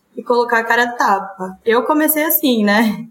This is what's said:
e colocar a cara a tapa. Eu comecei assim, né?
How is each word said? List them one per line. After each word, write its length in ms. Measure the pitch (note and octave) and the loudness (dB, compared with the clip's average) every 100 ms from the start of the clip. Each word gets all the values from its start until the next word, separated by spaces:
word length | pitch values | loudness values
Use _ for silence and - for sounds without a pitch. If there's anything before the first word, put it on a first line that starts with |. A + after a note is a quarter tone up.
| _ B3 | _ -8
e 80 | |
colocar 360 | A3+ A#3+ A#3+ A#3 | -2 0 0 0
a 40 | |
cara 200 | A3+ A#3 | 0 0
a 80 | A#3+ | 0
tapa. 680 | A#3+ B3+ F#3+ F#3+ - F#3 F#3+ - | 0 0 0 -4 -12 -12 -6 0
Eu 180 | A#3 | 0
comecei 400 | A#3+ D4+ D4+ D4+ | 2 2 0 0
assim, 400 | D#4+ - C#4 A3+ | -2 0 0 2
né? 420 | G3+ G#3 A3+ F#3 - | 2 2 2 -2 -10